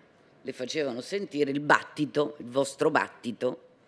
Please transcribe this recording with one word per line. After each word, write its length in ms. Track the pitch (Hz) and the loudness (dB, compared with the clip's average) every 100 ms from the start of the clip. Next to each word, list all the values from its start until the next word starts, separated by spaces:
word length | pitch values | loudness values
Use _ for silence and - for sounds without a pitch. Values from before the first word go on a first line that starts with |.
| _ _ _ _ | _ _ _ _
le 100 | - | -12
facevano 480 | 123 127 156 139 117 | -8 -6 -2 -2 -4
sentire 520 | 120 202 196 147 139 | -6 -6 -4 -2 0
il 80 | 143 | 0
battito, 800 | 147 156 - - 143 147 147 - | 4 4 4 -4 -2 0 0 -2
il 80 | 120 | -4
vostro 420 | 127 135 - 147 | 0 0 2 2
battito, 680 | 147 95 - 120 107 127 - - _ | 2 0 -4 -10 -4 -4 -4 -12 _